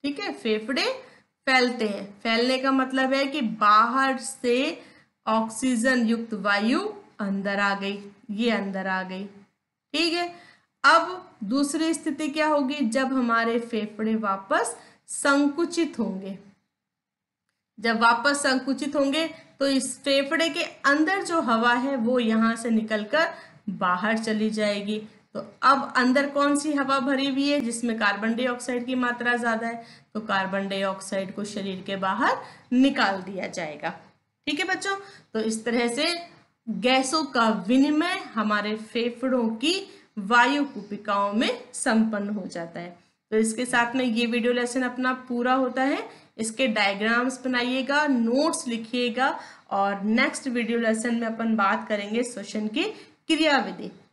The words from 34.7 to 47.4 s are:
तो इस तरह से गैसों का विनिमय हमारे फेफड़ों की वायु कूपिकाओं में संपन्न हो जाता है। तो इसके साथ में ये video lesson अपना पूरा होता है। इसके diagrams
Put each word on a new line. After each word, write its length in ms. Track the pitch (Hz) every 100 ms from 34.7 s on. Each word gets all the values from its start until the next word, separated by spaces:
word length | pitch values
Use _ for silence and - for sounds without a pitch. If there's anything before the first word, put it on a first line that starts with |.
| 370 392 392 - - _
तो 80 | 220
इस 240 | 220 220
तरह 240 | 240 240 240
से 180 | 240 320 339 339 - _ _ -
गैसों 580 | 185 240 262 269 320 285
का 220 | 247 226 196 180
विनिमय 560 | 262 294 302 339 381 285
हमारे 420 | 220 214 208 208 220
फेफड़ों 720 | - 240 240 233 262 254 226 220
की 180 | 294 381 392 - _ -
वायु 440 | 190 240 247 294 277
कूपिकाओं 640 | 208 190 208 - 202 202
में 160 | 208 330 494 -
संपन्न 560 | - 269 226 220 208 202
हो 160 | 208 180
जाता 340 | 175 170 170
है। 160 | 175 180 _ _ _
तो 60 | 220
इसके 280 | 220 220 247
साथ 280 | 247 240 262
में 80 |
ये 220 | 254 220 240
video 260 | 240 233
lesson 300 | 247 240 262
अपना 300 | 247 254 254 254 -
पूरा 260 | 240 247
होता 280 | 262 254 247
है। 240 | 269 339 453 - - -
इसके 280 | 220 226 262
diagrams 720 | 214 202 196 214 240 254 254